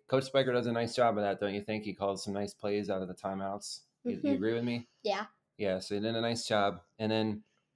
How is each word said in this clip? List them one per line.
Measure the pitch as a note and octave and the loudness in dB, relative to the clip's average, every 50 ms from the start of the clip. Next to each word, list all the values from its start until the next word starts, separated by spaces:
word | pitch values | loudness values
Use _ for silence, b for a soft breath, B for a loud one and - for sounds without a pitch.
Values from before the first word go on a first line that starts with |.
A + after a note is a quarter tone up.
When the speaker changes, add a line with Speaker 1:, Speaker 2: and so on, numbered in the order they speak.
| _ | _
Speaker 1:
Coach | - C3 C3+ C3 | 0 0 0 2
Spiker | - - C3+ B2+ B2+ | 2 2 2 4 4
does | B2 B2 A2+ | 2 2 2
a | A#2+ | 2
nice | A#2 A#2 A#2 A2+ - | 0 0 0 0 2
job | B2+ A#2+ A#2 G#2+ | 4 4 4 4
of | G#2 G#2 | 4 2
that, | G2+ F#2+ G2 | 0 0 0
don't | G2+ G2+ G2 | 0 -2 -2
you | G2+ | -2
think? | G2+ - A2 G#2+ G#2+ | -4 -4 -4 -4 -4
He | G#2 F#2 | -6 -4
calls | - G2+ G2 G2 F#2 - | -2 0 0 0 -2 -4
some | G#2 G2 | -4 -4
nice | G2+ G2+ G2+ | -4 -4 -6
plays | - _ G#2+ G#2 G#2 G#2 G2+ G2 | -6 _ -4 -2 0 0 0 0
out | G2 F#2 | -2 -2
of | F#2+ F2+ | -4 -6
the | F#2 | -8
timeouts. | - - G2 G2 G2 G2 G2 G2+ G#2 - - - - _ _ _ _ - | -6 -6 -4 -4 -4 -4 -6 -6 -8 -8 -10 -12 -14 _ _ _ _ -6
You, | A#3+ | -6
you | G3+ - | -4 -2
Speaker 2:
Mm-hmm. | - C#4 C4+ | 0 0 0
Speaker 1:
agree | B3+ G3+ A3 | 2 2 0
with | - A#3 - | 0 0 0
me? | B2 A#2+ - A#3 _ _ _ | -2 -2 -4 -6 _ _ _
Speaker 2:
Yeah. | - - G3 G3 A3 - _ _ _ _ _ | -4 -2 -2 -2 -4 -8 _ _ _ _ _
Speaker 1:
Yeah, | - G#2 G2 F#2 F#2 | -4 0 0 0 0
so | - - G#2 | -2 -2 -2
he | G#2 | -2
did | G#2+ A2+ A#2 | 0 0 0
a | A2+ | 0
nice | A#2 A#2 A#2 A#2 - | 0 0 0 -2 0
job. | - A2+ G#2 G2+ G2+ F#2 F2 - _ _ - | 2 2 4 4 2 0 -2 -10 _ _ -4
And | A2 G#2+ | 0 0
then | A2 A2 A2 A2 G#2+ G#2+ - _ _ _ _ _ _ | 2 2 2 0 -2 -4 -8 _ _ _ _ _ _